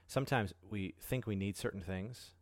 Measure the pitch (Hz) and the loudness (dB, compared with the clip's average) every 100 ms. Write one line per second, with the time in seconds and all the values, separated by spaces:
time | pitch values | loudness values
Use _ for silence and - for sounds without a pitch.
0 | - 135 135 131 101 - 98 107 95 - | 0 0 4 4 4 -4 -6 -2 -2 -4
1 | - 131 117 98 98 98 - 98 90 92 | -2 0 2 2 0 0 -2 -2 -4 -4
2 | 104 123 - - | -4 -10 -16 -20